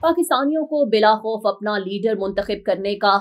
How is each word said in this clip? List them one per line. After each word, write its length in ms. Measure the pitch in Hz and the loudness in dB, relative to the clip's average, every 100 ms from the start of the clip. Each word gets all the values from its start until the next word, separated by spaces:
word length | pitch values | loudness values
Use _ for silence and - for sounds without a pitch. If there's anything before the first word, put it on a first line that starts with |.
पाकिस्तानियों 600 | 320 330 339 262 277 311 311 | 2 2 0 0 0 -2 -2
को 200 | 302 277 | 0 2
बिला 280 | 214 214 214 | 4 4 4
खौफ 300 | 220 220 214 | 0 -4 -2
अपना 300 | 196 208 208 | -4 -4 -4
लीडर 380 | 190 202 214 214 | -4 -4 -2 -2
मुंतखब 440 | 190 196 202 202 - | -4 -4 -4 -6 -4
करने 300 | 185 196 202 | -4 -2 0
का 180 | 208 196 | 2 2